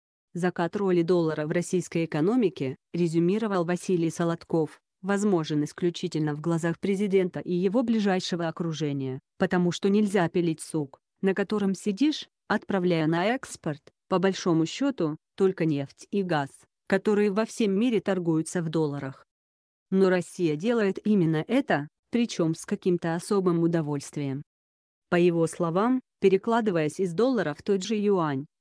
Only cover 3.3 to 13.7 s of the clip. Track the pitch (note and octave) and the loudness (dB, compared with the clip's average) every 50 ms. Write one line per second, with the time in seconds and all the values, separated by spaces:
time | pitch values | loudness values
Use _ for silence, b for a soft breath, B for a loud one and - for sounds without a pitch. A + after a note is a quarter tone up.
3.3 | G3 A3 A#3 G#3+ G3 F3+ E3+ E3 F3+ F3 - - F#3 E3+ E3 E3 - - E3+ E3+ | 2 0 0 -2 0 0 0 0 -2 -4 -2 0 0 0 0 0 -2 -2 -2 -2
4.3 | E3+ - - - - E3 D#3 C#3+ - - _ _ _ _ - F#3 G3+ G3 G#3 G#3+ | -2 -4 -4 -2 -2 0 0 -2 -4 -12 _ _ _ _ -4 -2 -2 0 2 2
5.3 | F#3+ E3 D#3 D3+ D#3 D3 D3 D3 - - F3+ F3 F3 - - F3 - D#3 D#3 D3+ | 2 2 0 0 -2 -2 -2 -2 -4 -2 -2 -2 -2 -2 -6 -4 -2 -2 -2 -2
6.3 | D3 D3+ D3+ E3+ E3+ E3 E3 E3+ E3 - - F#3+ G3+ F#3+ G#3 G3+ F#3 F#3+ F#3 F3+ | -2 -4 -2 -2 -2 0 0 -2 -2 -2 -2 -2 0 0 0 2 2 2 2 2
7.3 | - - - - F3+ F3 F#3 G3 F#3 B3+ B3+ A3+ A#3 A3+ G3 G3+ F#3 F#3 - - | -2 -6 -6 -4 -2 0 0 0 2 0 2 2 2 2 2 2 2 0 0 -2
8.3 | F#3 E3 E3+ D#3+ D#3+ - F3+ E3 D#3 C#3+ D#3 D3 C#3+ C#3 C3+ C3 B2+ C#3 - _ | -4 -4 -4 -4 -4 -4 -4 -4 -4 -2 -2 -2 -2 -2 -4 -6 -6 -8 -12 _
9.3 | _ - G3 F3+ F#3 F3+ F3+ F3 E3+ - - G3+ G3 G#3+ G#3+ G3 F#3+ G3+ E3+ E3 | _ -2 -2 0 2 2 2 2 0 0 0 2 2 4 2 2 2 2 2 2
10.3 | - F3+ E3+ E3 D#3+ - - - - D#3+ D3 C#3 - - _ _ _ _ - G3 | 2 0 0 0 -2 -4 -6 -6 -4 -4 -4 -6 -8 -20 _ _ _ _ 0 0
11.3 | F#3 G3+ G3 - G#3+ G#3 G3+ G3 F#3+ - - G#3+ G3 F#3+ C#4 D#4 D4 - - - | 0 0 -2 -2 -2 0 0 0 -2 -2 -2 -4 0 2 2 0 0 -2 -6 -14
12.3 | _ _ _ - G3 G#3+ - - G3 F#3+ F3+ F3+ E3+ D#3+ D#3 D3+ E3+ E3+ F3+ G#3+ | _ _ _ -2 -2 -2 -2 -2 -2 0 2 2 2 2 2 0 0 0 0 0
13.3 | B3 C4+ - - - - - E3+ | -2 -2 -6 -12 -14 -10 -8 -8